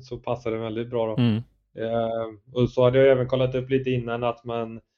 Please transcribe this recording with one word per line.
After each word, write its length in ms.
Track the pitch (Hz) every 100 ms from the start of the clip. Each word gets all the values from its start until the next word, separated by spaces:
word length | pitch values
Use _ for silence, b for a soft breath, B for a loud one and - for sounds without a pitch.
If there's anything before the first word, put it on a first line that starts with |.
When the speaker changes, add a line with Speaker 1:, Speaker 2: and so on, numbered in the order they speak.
Speaker 1:
så 160 | 127 123
passade 380 | - 120 113 113
det 60 |
väldigt 280 | 113 110 117
bra 160 | 123 113 110
då. 60 |
Speaker 2:
Mm. 140 | 120 107 123 _ _ -
Speaker 1:
Eh, 720 | 113 117 113 113 113 104 _
och 160 | 127 120
så 140 | 123
hade 140 | 123 131
jag 100 | 135
även 200 | 131 127
kollat 280 | 127 127 131
upp 140 | 127
lite 220 | 131 131
innan 320 | 127 117 117
att 200 | 120 117 123
man, 340 | 117 113 113 -